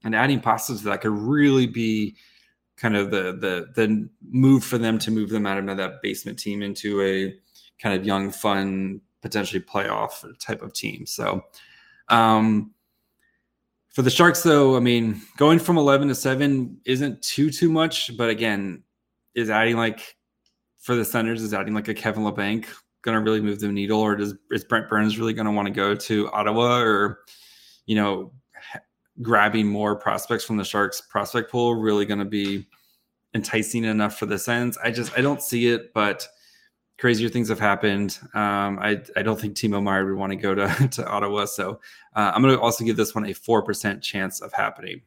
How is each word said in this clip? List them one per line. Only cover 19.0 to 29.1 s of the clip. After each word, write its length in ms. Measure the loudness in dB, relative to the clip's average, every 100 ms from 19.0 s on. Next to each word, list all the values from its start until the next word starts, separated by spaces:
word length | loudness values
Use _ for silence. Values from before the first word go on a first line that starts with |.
| _ _ _
is 160 | -4 0
adding, 280 | 2 2 2
like, 400 | 0 -4 -14 _ _ _ _ _ _ _
for 160 | -2
the 120 | -2 0
Senators, 360 | -2 -2 -2
is 120 | -4
adding, 200 | -4 -2
like, 140 | -4 -4
a 60 |
Kevin 300 | -4 -4 -2
Labanc 420 | -4 -2 -2 -4 -6 -18 _ _
gonna 200 | -2 0
really 180 | 2 0
move 220 | 0 -2
the 60 | -4
needle, 300 | -2 0 2
or 160 | 2 0
does, 180 | -4 -8 _
is 140 | -6 -2
Brent 240 | -2 0
Burns 280 | 0 0 0
really 160 | -4
gonna 200 | -2 -2
wanna 180 | -2 -2
go 240 | 0 0 0
to 340 | 0 -2 0
Ottawa, 500 | 0 0 2 4 4
or, 380 | 4 2 2 -2 _ -20 -20 -20 _ _ -2
you 100 | 0
know, 380 | 0 -2 -8 -18 _ -20 -18 -20
h-, 60 | _ _ _